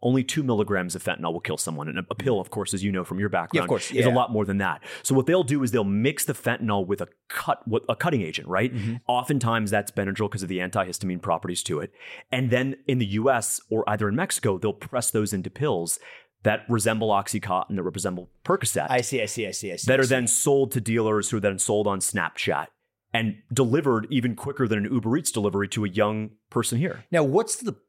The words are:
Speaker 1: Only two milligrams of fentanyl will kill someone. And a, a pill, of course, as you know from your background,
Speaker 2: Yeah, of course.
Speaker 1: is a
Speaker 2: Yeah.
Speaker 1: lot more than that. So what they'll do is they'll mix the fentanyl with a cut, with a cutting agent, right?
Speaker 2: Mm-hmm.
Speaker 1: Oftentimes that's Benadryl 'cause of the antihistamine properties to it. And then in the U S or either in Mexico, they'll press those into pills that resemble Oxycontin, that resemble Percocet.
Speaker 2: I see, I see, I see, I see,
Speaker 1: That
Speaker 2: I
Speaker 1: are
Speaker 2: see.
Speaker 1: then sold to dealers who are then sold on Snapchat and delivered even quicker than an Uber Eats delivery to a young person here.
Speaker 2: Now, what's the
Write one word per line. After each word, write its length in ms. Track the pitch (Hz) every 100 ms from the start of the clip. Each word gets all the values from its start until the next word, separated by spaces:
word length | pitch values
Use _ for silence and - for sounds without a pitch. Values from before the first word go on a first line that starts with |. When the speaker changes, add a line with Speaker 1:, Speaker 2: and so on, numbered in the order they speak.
Speaker 1:
Only 220 | 120 131
two 180 | 127 156
milligrams 540 | 135 107 101 98 92 90
of 80 |
fentanyl 280 | - 87 82
will 60 | 82
kill 180 | - 78
someone. 300 | - 76 76
And 120 | 87
a, 60 | 90
a 60 | 107
pill, 240 | 131 104
of 100 | 90
course, 240 | 107 98
as 80 | 98
you 80 | 101
know 140 | 95
from 160 | 87 92
your 80 | 101
background, 320 | 90 82 -
Speaker 2:
Yeah, 20 |
of 60 | 90
course. 240 | 110 -
Speaker 1:
is 140 | 123 127
a 20 |
Speaker 2:
Yeah. 60 | 123
Speaker 1:
lot 160 | 120
more 120 | 107
than 140 | 101 98
that. 240 | 95 73 - -
So 100 | -
what 120 | 135 131
they'll 180 | 180
do 180 | 135 147
is 80 | 127
they'll 140 | 117
mix 400 | 98 101 127 156
the 80 | -
fentanyl 520 | 131 120 120 110 101
with 160 | 92 101
a 60 | 87 _ -
cut, 340 | - - - -
with 160 | 113 -
a 60 |
cutting 280 | 113 175 139
agent, 260 | 82 80 76
right? 260 | 92 123
Speaker 2:
Mm-hmm. 220 | 123 104 120 -
Speaker 1:
Oftentimes 640 | 123 123 143 117 113 107
that's 220 | 104 101
Benadryl 360 | - 98 95 104
'cause 140 | 98
of 60 | 92
the 100 | 92
antihistamine 640 | 90 104 92 87 95 90
properties 400 | 98 82 87 90
to 160 | - 76
it. 140 | 85 - - - -
And 180 | 127 131
then 240 | 123 135 135 -
in 100 | 127
the 80 | 104
U 240 | 104 127
S 300 | 123 - - -
or 180 | 110 107
either 200 | 107 104
in 80 | 117
Mexico, 420 | 185 - 117 92
they'll 140 | 107
press 400 | - - 123 -
those 200 | 110 104
into 160 | 98 92
pills 520 | - 147 95 85 - - - _ _
that 200 | 107 101 -
resemble 420 | 117 107 110 110
Oxycontin, 680 | 101 98 104 101 92 - 98
that 60 |
resemble 460 | 90 90 95 90 90 _
Percocet. 440 | - 185 - 165 147
Speaker 2:
I 100 | 127
see, 220 | 120 127
I 40 | 104
see, 200 | - 101
I 60 |
see, 200 | - 101
I 40 | 85
see, 100 | 113
Speaker 1:
That 140 | 135
Speaker 2:
I 20 |
Speaker 1:
are 40 | 127
Speaker 2:
see. 20 |
Speaker 1:
then 180 | 131 117
sold 460 | - - 139 135
to 80 | 123
dealers 500 | 107 113 110 107 98
who 60 | 110
are 40 |
then 200 | 101 95
sold 260 | - 104 104
on 140 | 98
Snapchat 680 | - 101 82 - - 73 76 _ _ _ _
and 240 | 117 110 101 _
delivered 560 | 117 123 143 143 113 107
even 260 | 135 123 110
quicker 320 | 143 139 117
than 160 | 104
an 80 | 101
Uber 240 | 127 113 143
Eats 160 | 151
delivery 360 | 117 101 98 101
to 180 | 113 104
a 20 |
young 420 | 95 104 107 107 - _
person 260 | 120 113 120
here. 280 | 175 - -
Speaker 2:
Now, 120 | 170
what's 320 | 143 165 - -
the 200 | 226 -